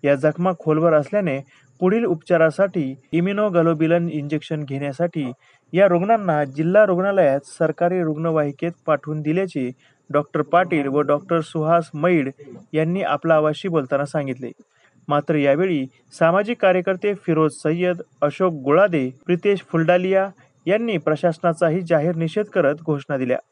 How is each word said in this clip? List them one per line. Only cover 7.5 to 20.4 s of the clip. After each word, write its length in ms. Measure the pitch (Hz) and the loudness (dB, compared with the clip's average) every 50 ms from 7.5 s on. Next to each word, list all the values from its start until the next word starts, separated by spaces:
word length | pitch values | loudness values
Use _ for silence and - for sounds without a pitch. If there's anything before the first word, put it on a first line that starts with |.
| - - 170 156 147 - 175 175 185 185 170 | -4 -2 -2 -2 0 0 0 0 0 0 -2
रुग्णवाहिकेत 680 | 156 151 147 160 165 160 156 147 143 139 - - 170 170 _ _ | -2 -2 -2 -2 -2 0 0 0 -2 -4 -6 -6 -8 -8 _ _
पाठवून 360 | - 156 143 - 151 156 156 | -2 -2 -2 -2 -8 -8 -6
दिल्याचे 500 | 151 151 156 180 196 185 - 147 127 123 127 _ _ _ _ _ _ _ | -4 -2 -2 -2 -2 -4 -4 -6 -6 -6 -8 _ _ _ _ _ _ _
डॉक्टर 320 | 139 147 147 - - 151 | -2 -2 -2 0 -4 -4
पाटील 460 | 151 - - 175 185 - 170 156 139 | -2 2 2 2 2 2 0 -2 -2
व 140 | 139 135 147 | 0 0 0
डॉक्टर 400 | 147 139 147 147 147 - 170 165 | 0 0 0 -2 0 -2 -2 -2
सुहास 480 | 156 - - 165 151 156 170 170 165 - - | -2 -4 -6 -4 0 2 2 2 0 -2 -8
मैड 360 | 147 156 180 180 160 135 135 139 _ - - - - - _ - | -2 0 2 2 2 0 -2 -8 _ -20 -20 -20 -20 -18 _ -4
यांनी 280 | 156 160 160 175 196 | -2 -2 -2 -2 -4
आपला 340 | 190 - 143 143 - 165 160 | -2 -2 -4 -2 0 2 2
आवाजशी 320 | 156 151 156 151 - - | 2 2 0 -2 -4 -6
बोलताना 380 | 196 165 160 135 127 147 135 143 | -4 -2 -2 -2 -2 -4 -4 -4
सांगितले. 460 | 143 - 156 143 135 127 127 131 117 - _ - _ _ _ _ _ _ _ _ - | -4 -4 -6 -6 -6 -8 -8 -10 -14 -14 _ -20 _ _ _ _ _ _ _ _ -2
मात्र 260 | 143 147 147 - 165 | -2 -2 0 0 0
यावेळी 500 | 151 139 139 139 147 185 190 175 143 135 131 _ _ _ _ - - | 2 2 2 2 2 2 0 0 -2 -4 -6 _ _ _ _ -4 0
सामाजिक 420 | 180 165 170 196 214 214 240 - | 2 2 2 2 0 -2 -4 2
कार्यकर्ते 520 | - 190 180 185 175 196 190 180 - 208 202 | 2 2 2 2 0 -2 -4 -2 -2 -4 -4
फिरोज 380 | 196 - - 160 156 156 151 143 | -4 -2 -2 0 2 2 0 0
सय्यद, 480 | - - 151 160 175 180 180 180 175 - _ _ _ | -4 -4 -4 -2 0 0 -2 -2 -4 -8 _ _ _
अशोक 320 | - 147 143 - 185 180 165 | -2 -2 0 0 -2 -2 -2
गुळादे, 560 | 147 131 135 147 175 202 202 170 151 131 127 127 _ _ | -2 0 2 2 4 2 2 0 -2 -2 -4 -8 _ _
प्रितेश 340 | - 175 170 - 202 202 185 - _ | -4 -4 0 0 0 -2 -2 -4 _
फुलडालिया 580 | - 165 160 156 175 180 180 190 190 190 190 196 190 _ | -2 -2 2 2 2 2 2 2 0 0 0 -2 -8 _